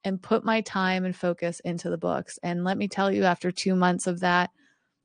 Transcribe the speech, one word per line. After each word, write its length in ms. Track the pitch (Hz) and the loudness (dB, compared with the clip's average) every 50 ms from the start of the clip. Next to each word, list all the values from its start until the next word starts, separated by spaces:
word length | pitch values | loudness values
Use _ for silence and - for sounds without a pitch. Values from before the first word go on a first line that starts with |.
| - | -4
and 160 | 196 190 185 | -4 -4 -4
put 240 | - - 220 220 - | -2 0 0 0 2
my 160 | 220 220 220 | 2 0 0
time 420 | 214 - - 196 190 185 185 185 185 | 0 -2 -2 0 0 2 2 0 0
and 120 | 185 180 | -2 -2
focus 440 | - - 180 175 - 175 170 170 - - | -2 -2 -2 -2 0 -2 -4 -4 -4 -4
into 240 | 175 170 170 - 170 | -6 -4 -4 -4 -4
the 80 | 175 | -4
books. 420 | 165 175 180 165 - 185 - - - | -2 -2 -2 -2 -2 -4 -8 -10 -8
And 220 | - 175 175 175 175 | -6 -4 -2 -2 0
let 140 | 185 196 | 0 0
me 100 | 196 208 | 0 -2
tell 240 | 190 - 196 196 196 | -2 -2 0 0 2
you, 140 | 196 208 196 | 2 2 2
after 260 | 180 175 - - 180 | 2 2 0 -2 -4
two 240 | 180 - - 190 185 | -4 -2 0 2 2
months 320 | 185 180 180 180 175 - | 4 4 4 2 2 0
of 140 | 185 175 175 | -2 -2 0
that, 300 | 185 180 175 180 175 - _ _ _ _ _ _ _ _ _ _ _ | 2 2 2 2 2 0 _ _ _ _ _ _ _ _ _ _ _